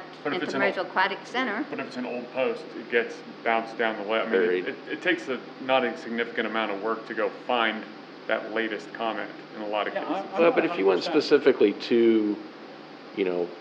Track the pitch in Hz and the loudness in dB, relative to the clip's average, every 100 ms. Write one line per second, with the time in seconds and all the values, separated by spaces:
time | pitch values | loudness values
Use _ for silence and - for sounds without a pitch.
0 | - - 151 185 185 196 196 190 175 208 | -6 -8 -4 -2 -2 0 0 0 -2 2
1 | 190 196 - 247 254 214 302 147 123 - | 2 0 -6 -2 -2 -2 -4 -6 -6 -6
2 | 120 120 110 127 123 110 - - 113 120 | -6 -6 -4 0 0 0 -6 -10 0 2
3 | 113 - - - 117 113 110 - 113 107 | 2 -4 -12 -4 2 2 0 -2 0 0
4 | 101 110 110 95 87 90 104 - - 110 | 0 0 4 4 4 2 0 -6 -6 -2
5 | 180 170 139 120 - - 131 131 120 110 | 0 0 0 -6 -6 -6 2 4 2 -2
6 | 117 117 117 - 110 110 107 98 110 110 | -4 -2 -2 -2 -2 -2 -2 -2 -2 -4
7 | - 110 101 - - 123 113 107 - - | -4 -2 -2 -2 0 2 2 0 -6 -12
8 | - - - 110 104 110 110 101 - - | -16 -10 -2 -2 -2 -2 -2 -4 -8 -6
9 | 113 104 101 - - 110 104 104 101 - | -4 -4 -6 -10 -14 -10 -2 0 0 -2
10 | 123 185 196 190 170 165 165 175 190 175 | -2 -4 -2 4 6 6 2 2 4 4
11 | - 151 - 143 139 120 104 101 - 120 | 2 2 6 6 6 6 6 4 2 6
12 | 117 110 104 101 - - - - - - | 6 6 4 -2 -6 -14 -16 -16 -16 -18
13 | - - 92 87 85 - | -8 -2 0 0 -2 -6